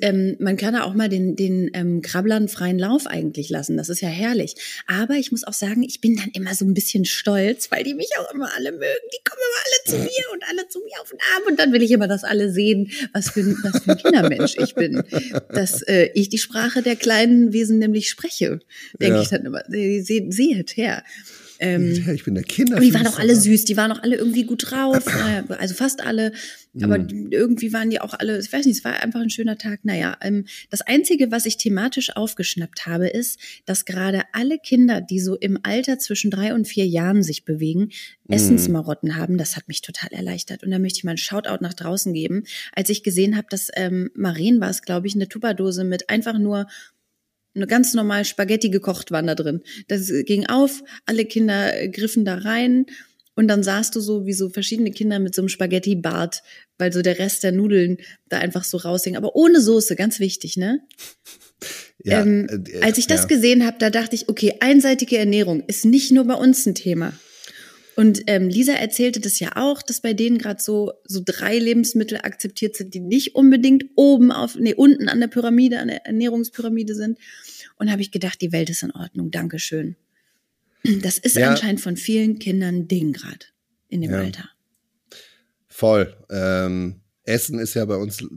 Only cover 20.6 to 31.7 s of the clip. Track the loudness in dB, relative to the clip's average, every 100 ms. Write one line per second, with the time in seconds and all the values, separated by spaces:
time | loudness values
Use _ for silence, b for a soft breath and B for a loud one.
20.6 | -2 -4 -4 -4 B B -20 B B B
21.6 | -2 0 0 0 -2 -4 -2 -4 -4 0
22.6 | 2 6 6 6 2 2 4 6 6 4
23.6 | 4 0 0 0 -2 0 0 0 -2 -4
24.6 | -6 -2 2 2 0 -2 -2 -2 -4 -6
25.6 | -6 -2 -2 -2 -4 -2 -2 -4 B B
26.6 | B -2 2 2 0 -6 -2 0 2 0
27.6 | -2 -2 -2 -2 -6 -6 -4 -4 -4 0
28.6 | 0 0 -4 -4 -4 -2 -4 -4 -4 -4
29.6 | -8 -6 -4 -2 -4 -6 -4 -4 -4 B
30.6 | B -10 -2 -2 0 0 0 0 -4 -4
31.6 | -2